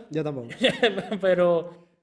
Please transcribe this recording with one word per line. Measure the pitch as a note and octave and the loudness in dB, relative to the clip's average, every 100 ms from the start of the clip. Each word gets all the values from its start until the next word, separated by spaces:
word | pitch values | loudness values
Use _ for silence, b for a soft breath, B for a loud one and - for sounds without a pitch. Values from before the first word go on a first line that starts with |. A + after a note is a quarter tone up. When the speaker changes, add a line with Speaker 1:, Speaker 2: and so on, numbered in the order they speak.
| - | -6
Speaker 1:
Yo | D3+ | -4
tampoco. | D3+ C3+ A#2+ | -4 -6 -10
Speaker 2:
<laughs> | - B3 - A#3 G3 - G3+ | 0 0 4 0 0 -6 -2
pero | F#3+ F3+ F3 E3+ E3+ - _ _ | 0 4 4 2 -2 -12 _ _